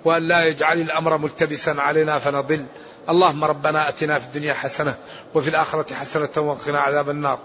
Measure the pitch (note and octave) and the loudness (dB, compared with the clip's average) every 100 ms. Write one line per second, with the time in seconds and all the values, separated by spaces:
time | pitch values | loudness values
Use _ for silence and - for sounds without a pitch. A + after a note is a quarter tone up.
0 | E3 E3 E3 E3+ E3 D3+ D#3 E3+ E3 D#3+ | 4 2 4 4 4 2 0 2 0 0
1 | D#3+ D#3 D3+ - D#3 D3 - D3 C#3+ D#3 | 2 0 -2 -2 -2 0 -2 0 2 2
2 | D#3 D3 C#3+ C#3 C3+ D#3 C3 - - - | 2 0 0 -2 0 -2 -4 -16 -20 -12
3 | - E3+ F3+ D3 D3+ C#3+ D3+ D#3 D3+ - | 0 4 4 4 0 0 0 0 0 -2
4 | D#3 D3 B2 C#3+ D3 C3+ C#3 - D3 B2 | 0 0 -2 -6 -4 -4 -4 -2 -4 -4
5 | - - - D#3+ C#3+ D#3+ D3+ D#3 C#3+ - | -14 -20 -4 -2 0 0 0 -2 -4 -8
6 | C#3+ D#3 C#3+ D#3 D3 C#3 D3 D3 C#3+ D3 | -6 -4 -2 -2 -2 -4 -2 0 2 0
7 | C#3+ D3 D3 B2+ | 0 -2 -2 -2